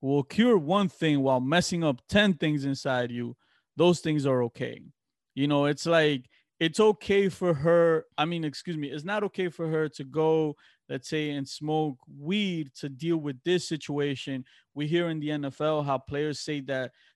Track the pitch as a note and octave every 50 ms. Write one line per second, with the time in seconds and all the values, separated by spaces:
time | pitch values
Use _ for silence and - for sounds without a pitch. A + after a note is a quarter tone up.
0 | - C3+ C#3 C#3+ C3 - - - A3+ B3 A3+ F#3 C#3+ C#3+ F#3+ G#3 G3+ - - -
1 | E3 D#3 D3 C#3 C3+ C3+ C3 B2+ B2+ C3+ D#3+ F3 E3 - F#3 E3+ E3 D3+ C3 -
2 | _ - F#3+ G#3 G#3+ G3+ F3 - E3+ D#3 D3+ C#3+ C3+ C#3 C#3 - - C#3+ C3 B2
3 | B2 A#2+ A#2+ A#2+ A#2+ A#2 A#2+ _ _ _ _ _ _ _ - - D#3+ F3 F3 -
4 | - E3 D#3 D3+ C3+ C#3 C3 B2+ A#2+ A#2 - - B2+ A#2+ A#2 - - - _ _
5 | _ _ _ _ _ _ - C3 C#3 D3 D3 C#3+ C#3+ D3 D3 C#3 - E3+ E3 E3
6 | D#3 D3+ D3 B2+ A#2+ _ _ _ _ _ _ - E3 E3 D3+ - G#3+ G#3+ G#3 -
7 | - - G3 G3+ G3+ F#3 - - F#3 F3 E3 C3+ C#3+ E3+ E3+ E3+ E3+ E3 D#3+ D#3
8 | - _ _ - D3+ E3 F3 E3+ D#3+ D3+ C#3 - - F3+ E3+ D3+ C#3+ C#3+ C3+ D3+
9 | D3 F#3+ G#3 G#3+ G3+ F#3+ - - F#3 F3 - - E3 D#3+ D#3+ D#3 D#3 D3 - -
10 | C#3+ C3 C3+ D#3 D#3 D#3+ D#3+ D#3+ D#3 D3+ C#3+ _ _ _ _ _ _ - C#3 C3+
11 | - - D#3+ D#3 D3+ D3+ C#3+ C#3+ C3+ C3+ - - D3+ D3+ D3+ D#3 D#3 D3+ C3 B2+
12 | _ - C#3+ C#3+ C#3+ D#3 G3 G#3+ G#3 F#3+ F3 D#3+ D3+ C3+ - - - C#3+ C3+ B2+
13 | D#3 E3+ E3+ D#3+ D3 D3 C3+ B2+ - E3+ F3+ F3 - - E3 D#3 - - D3 D3
14 | C#3+ C#3+ C#3 B2 - D3 C3+ C3 B2+ _ _ _ _ _ - C#3 D3+ D3 E3+ E3+
15 | F3 E3+ D#3+ D#3 D3 D3+ D3+ D3 C#3+ C#3 C3 - D3+ D#3 D#3 D3+ D3 C#3+ C3+ B2+
16 | - - D3 C#3+ D3+ D3+ C#3+ - - - D3+ C#3+ C3 C3 C3+ C3 B2+ A#2+ _ _
17 | _ _ _